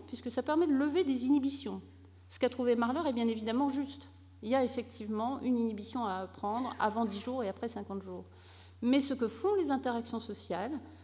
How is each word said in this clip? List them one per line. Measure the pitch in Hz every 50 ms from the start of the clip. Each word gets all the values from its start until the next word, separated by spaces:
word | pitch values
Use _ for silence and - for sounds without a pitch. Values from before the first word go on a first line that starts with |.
| - -
puisque | - - - 247
ça | 233 262 254
permet | - 302 311 349 311
de | 285
lever | 262 285 294 277 359 370
des | 269 269 247 240
inhibitions. | 254 285 294 254 277 277 - - 214 190 190 - - - - - - - - - -
Ce | - -
qu'a | - 247
trouvé | 254 - 247 240 240
Marler | 226 233 233 254 311 339 302
est | 247
bien | 233 233 233
évidemment | 226 220 214 220 226 247 285 285
juste. | 262 277 277 269 - - - - - - - - - -
Il | - 214
y | 247
a | 269 254
effectivement | 240 247 247 233 - - - 214 208 220 208 220 247 277 -
une | - 247 254 233
inhibition | 233 226 214 208 202 - - 254 233
à | 208 185
apprendre | 185 190 185 - - - 202 208 240 262 247 - -
avant | - 214 208 226 233
dix | 214 196 202
jours | 208 247 247 262 240
et | 190
après | 190 - - 233
cinquante | 233 202 202 - 196 196 190
jours. | 185 180 180 185 - - - - - - - - - - -
Mais | - 240 262 285
ce | 269 277 269
que | - 240 214
font | - - - 381 415
les | 392 349 277
interactions | 277 262 - 254 240 233 233 - - 226
sociales, | - - 202 - - - 180 170 196 247 311 262 - - - -